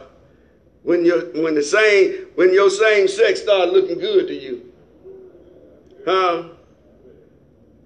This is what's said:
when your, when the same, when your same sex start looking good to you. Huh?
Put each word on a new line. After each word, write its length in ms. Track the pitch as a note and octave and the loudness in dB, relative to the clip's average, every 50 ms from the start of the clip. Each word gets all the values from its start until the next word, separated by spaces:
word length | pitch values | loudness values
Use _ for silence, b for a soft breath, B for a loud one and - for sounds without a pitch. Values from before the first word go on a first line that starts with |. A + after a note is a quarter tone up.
| - - _ _ b b b b b b b b b b _ _ - | -20 -20 _ _ b b b b b b b b b b _ _ -6
when 220 | C3+ E3+ F3 E3+ | -4 -4 -2 0
your, 160 | E3+ F3 E3 D#3+ - - D3+ | 0 0 -2 -4 -6 -6 -6
when 140 | E3 D#3+ D#3 | -4 -2 -2
the 80 | D3 D3 | -2 -2
same, 640 | - - G#3 G#3+ G#3+ G#3 G3 F#3 E3 - - - - - | -2 0 0 2 2 4 2 2 0 0 -6 -12 -10 -2
when 180 | - E3+ F#3 F#3 | 0 2 4 4
your 160 | F#3+ G3+ G3 | 4 4 2
same 380 | F#3 G3 A3 A3 G#3+ G#3 G3 F#3 | 2 2 2 2 2 2 2 0
sex 340 | - G3+ A3+ G#3+ F#3 - | 0 2 0 0 0 0
start 280 | - G#3 G3+ F#3+ F3+ F3 | 0 0 0 2 2 2
looking 300 | F#3 F#3+ F3+ E3 E3+ - | 2 2 0 0 -2 -6
good 280 | F3+ G#3+ G#3+ F#3 - - | -6 -2 0 0 0 0
to 60 | D3 | -4
you. 400 | C#3+ C3+ C3+ B2+ - - - - _ _ _ _ _ - - - - - - - - - - - - - - - - _ _ - - - | -10 -10 -12 -12 -12 -14 -18 -20 _ _ _ _ _ -20 -20 -20 -20 -20 -20 -20 -20 -20 -20 -20 -20 -20 -20 -20 -20 _ _ -20 -10 -4
Huh? 440 | - F#3 F#3+ F#3 F3+ E3+ E3 E3+ E3+ - - _ _ _ _ _ _ _ _ _ - - - _ _ _ _ _ _ _ _ _ _ _ _ _ | -2 0 0 0 0 -2 -4 -6 -10 -16 -20 _ _ _ _ _ _ _ _ _ -20 -20 -20 _ _ _ _ _ _ _ _ _ _ _ _ _